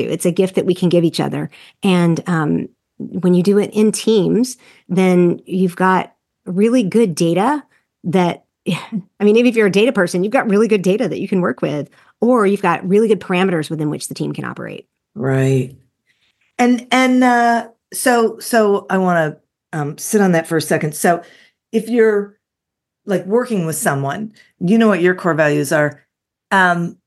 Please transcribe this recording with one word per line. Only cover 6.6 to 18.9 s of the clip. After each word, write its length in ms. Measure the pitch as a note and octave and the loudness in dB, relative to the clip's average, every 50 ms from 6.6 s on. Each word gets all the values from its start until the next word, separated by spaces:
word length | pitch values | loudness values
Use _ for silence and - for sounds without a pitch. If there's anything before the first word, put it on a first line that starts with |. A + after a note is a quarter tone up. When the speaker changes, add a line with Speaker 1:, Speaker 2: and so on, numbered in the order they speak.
| G#3 A#3 A#3+ C4 G#3+ | 2 2 2 2 0
Speaker 1:
good 300 | F3+ E3 A3 A#3 F#3+ D#3 | 2 2 2 2 2 0
data 480 | - F3 E3 E3+ F3+ G3+ C4 D4+ D4+ - _ _ _ _ _ _ _ - | -2 -2 0 0 0 0 0 -2 -4 -6 _ _ _ _ _ _ _ -8
that, 400 | F3+ D3+ F#3+ F3+ F3 - - _ _ _ | -2 0 2 2 2 -2 -6 _ _ _
<laughs> 120 | _ _ | _ _
I 560 | - F3 - - - A3+ G3 - _ _ _ G3+ | -6 -6 -6 -8 -10 -10 -10 -10 _ _ _ 2
mean, 120 | G#3 G#3+ | 4 4
even 120 | A#3 B3 B3+ | 4 4 2
if 60 | A3+ | 2
you're 120 | A3+ G#3+ | 2 0
a 40 | G3 | 2
data 200 | F3 G3 G#3+ C4+ | 2 2 2 2
person, 320 | C4 B3 F3+ F3 - F3 F#3 | 2 0 0 0 0 -2 -2
you've 100 | G#3+ A3 | 0 0
got 160 | C4+ - A#3 | -2 0 2
really 180 | F#3+ G3+ A3+ | 2 2 2
good 140 | G#3 A3 G3+ | 2 0 0
data 260 | E3+ F#3 F#3+ G#3+ B3+ | 2 0 0 0 -2
that 120 | F3 - - | -4 -4 -6
you 80 | G3 | -6
can 140 | G3 - F#3 | -2 -2 -2
work 200 | F3 G#3+ B3+ - | -2 -2 -4 -4
with, 280 | - D#3 D3 D3 C#3+ - _ _ _ _ _ _ | -4 -4 -4 -6 -8 -10 _ _ _ _ _ _
or 260 | G#3+ A#3+ B3+ A#3 G3 | 0 2 2 2 2
you've 140 | F#3+ G3+ G3+ G3+ | 2 0 0 0
got 240 | F3 E3 - - | -2 -2 -2 -2
really 200 | F3+ F#3+ G#3 A3+ | 0 2 2 4
good 120 | G#3 G#3+ F3+ | 2 0 -2
parameters 500 | - - F#3+ F3+ F#3+ F#3+ F3+ D#3+ D3+ - | -2 -4 -2 0 0 0 0 -2 -4 -4
within 200 | E3 D3+ D3+ D3+ | -6 -4 -4 -4
which 180 | D3 - - | -4 -6 -10
the 80 | - - | -12 -10
team 160 | - D#3 D3 D3 | -8 -8 -8 -8
can 120 | - C#3+ | -8 -10
operate. 420 | A#2+ A#2+ - B2 G#2+ G2+ - - _ _ _ _ _ _ | -10 -12 -12 -14 -14 -14 -16 -20 _ _ _ _ _ _
Speaker 2:
Right. 600 | - B2+ C3+ C3+ C3+ C3+ C3+ C3+ C3 B2+ - - - _ _ _ _ _ _ _ _ _ _ _ _ _ _ _ | -6 -4 -2 0 0 0 2 0 0 -2 -4 -10 -20 _ _ _ _ _ _ _ _ _ _ _ _ _ _ _
And, 300 | - B3 A#3+ B3 A3+ B3 - | 0 2 2 2 0 -2 -2
and, 320 | B3 B3+ C4 C4 B3+ B3+ B3+ | 0 2 2 2 4 4 4
uh, 460 | B3 B3 A#3+ A#3 A#3 A#3 A#3 A3+ - _ _ _ _ - | 4 4 2 2 2 0 0 -4 -8 _ _ _ _ -12
so, 460 | - - C4+ A#3+ A#3 A3+ A3 A3 - | -4 0 2 2 2 2 0 -2 -6
so 460 | - - - A3+ G#3+ G3+ G3+ G3 G3 | -8 0 0 2 2 2 2 0 -2
I 80 | - | -2